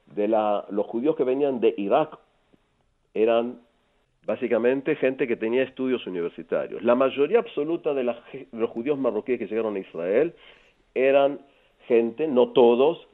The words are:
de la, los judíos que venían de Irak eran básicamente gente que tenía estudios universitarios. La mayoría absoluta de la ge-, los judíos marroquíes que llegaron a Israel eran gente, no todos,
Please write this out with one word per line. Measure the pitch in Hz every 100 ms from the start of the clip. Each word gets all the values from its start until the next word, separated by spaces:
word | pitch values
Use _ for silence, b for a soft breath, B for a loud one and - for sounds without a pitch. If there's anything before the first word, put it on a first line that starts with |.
| _
de | - 104
la, | 110 107 101 -
los | 101 98
judíos | 113 139
que | 156
venían | 127 135 143 127
de | 110 -
Irak | 98 131 156 - _ _ _ _ _ _ _ _ _
eran | 101 110 117 120 123 _ _ _ _ _ _
básicamente | - 107 120 113 120 135 135 147
gente | 131 131 135
que | 113
tenía | 113 123
estudios | 131 - 131 120 -
universitarios. | 90 85 - 78 82 67 -
La | 110
mayoría | 123 135 127 147 226
absoluta | 226 - 151 170 160
de | 139
la | 120 - -
ge-, | 135 127
los | 113 113
judíos | 117 120 143
marroquíes | 123 104 113 120
que | 101
llegaron | 107 110 101
a |
Israel | 95 82 87 110 165 - b b b b _
eran | - 131 139 139 143 - _ _ _ -
gente, | 117 117 113 156
no | 123 123
todos, | 139 120 120 139 117 -